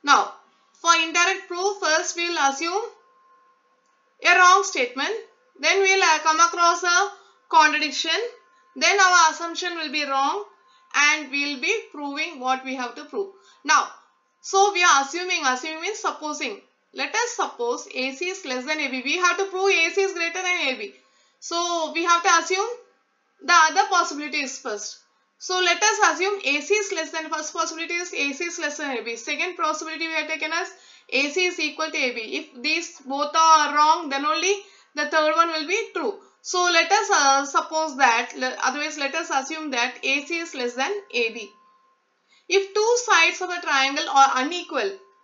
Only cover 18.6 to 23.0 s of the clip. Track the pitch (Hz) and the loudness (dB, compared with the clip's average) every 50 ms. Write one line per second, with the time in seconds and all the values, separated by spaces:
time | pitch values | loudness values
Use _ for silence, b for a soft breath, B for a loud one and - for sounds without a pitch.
18.6 | 247 302 311 311 294 262 254 254 240 277 311 359 359 349 339 381 392 381 359 370 | -4 -6 -4 -4 -4 -4 -6 -6 -4 -4 -2 0 2 0 0 0 -4 -4 -2 0
19.6 | 392 392 370 330 330 339 349 392 392 381 339 339 339 339 339 370 370 359 359 349 | 2 2 2 2 0 0 0 0 -2 0 -2 -4 -4 -4 -4 -4 -4 -4 -2 -2
20.6 | 311 269 254 214 214 196 - b b b b b b b b b - - 339 339 | -2 -4 -4 -6 -10 -14 -14 b b b b b b b b b -12 -6 -4 -4
21.6 | 349 349 349 339 320 285 269 330 339 359 349 339 - 392 339 330 320 - 370 381 | -2 -2 -2 -2 -4 -4 -4 -2 0 2 2 2 4 4 4 4 2 0 -2 -2
22.6 | 427 466 480 - - _ _ _ | -2 -4 -6 -12 -16 _ _ _